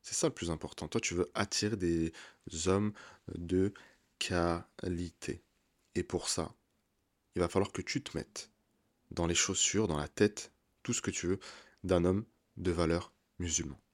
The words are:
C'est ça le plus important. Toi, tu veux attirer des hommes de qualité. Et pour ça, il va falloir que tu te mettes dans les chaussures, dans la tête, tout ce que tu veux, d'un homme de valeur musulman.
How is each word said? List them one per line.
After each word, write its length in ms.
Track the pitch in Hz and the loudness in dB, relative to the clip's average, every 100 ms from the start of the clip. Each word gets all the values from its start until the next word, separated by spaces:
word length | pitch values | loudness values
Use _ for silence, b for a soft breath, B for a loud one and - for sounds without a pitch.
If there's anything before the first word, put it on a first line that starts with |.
C'est 120 | - | -6
ça 140 | - 160 | 0 0
le 60 | |
plus 180 | - 87 | 0 -4
important. 380 | 82 - - 80 | -4 -6 -8 -4
Toi, 100 | - | -2
tu 160 | - 87 | 0 0
veux 160 | 90 | 0
attirer 440 | - 104 - 104 107 | 0 -2 0 0 0
des 340 | 87 85 82 B B B - 82 90 | 2 2 0 B B B -12 -2 2
hommes 260 | 95 104 104 B B - | 2 2 -4 B B -12
de 400 | - 87 92 98 B B B B _ | -10 0 2 2 B B B B _
qualité. 1200 | - 90 85 82 - - 82 85 87 - - - _ _ _ _ _ - | -2 2 2 0 -6 -8 -4 -2 -4 -8 -8 -8 _ _ _ _ _ -6
Et 80 | |
pour 240 | - 87 - | -2 -2 -2
ça, 260 | - 80 - _ _ _ _ _ _ _ - | -2 -4 -8 _ _ _ _ _ _ _ 0
il 40 | |
va 80 | 87 | 2
falloir 240 | 98 101 | 2 0
que 100 | - | -4
tu 220 | - 139 | -4 -4
te 140 | - 78 | -4 -8
mettes 340 | - - - _ _ _ _ _ _ | -8 -12 -14 _ _ _ _ _ _
dans 140 | 82 85 | -2 2
les 100 | 82 | 2
chaussures, 520 | - 92 - 101 107 | 2 2 2 2 2
dans 100 | 76 | 0
la 120 | 76 | -2
tête, 420 | - 104 - - _ _ _ | 4 4 4 -14 _ _ _
tout 100 | - | -4
ce 80 | 120 | -2
que 100 | - | -2
tu 160 | - 87 | -2 -2
veux, 120 | 95 B B B B | -2 B B B B
d'un 200 | 90 90 | 2 4
homme 220 | 87 95 123 _ _ - | 6 2 -2 _ _ -4
de 140 | 90 | -2
valeur 420 | 85 82 85 - _ _ - | 2 2 2 -2 _ _ -6
musulman. 400 | 87 82 76 69 _ | -2 -2 -4 -8 _